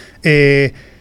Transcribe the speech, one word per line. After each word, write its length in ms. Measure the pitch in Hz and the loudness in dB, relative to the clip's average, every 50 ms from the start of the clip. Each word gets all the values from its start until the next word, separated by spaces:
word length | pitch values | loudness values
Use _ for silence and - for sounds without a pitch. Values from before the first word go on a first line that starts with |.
| - - - - - | -20 -20 -18 -8 -4
Eh, 500 | 165 151 147 143 139 139 139 139 127 - - - - - - | -2 0 2 2 2 0 0 -2 -4 -6 -12 -20 -20 -20 -20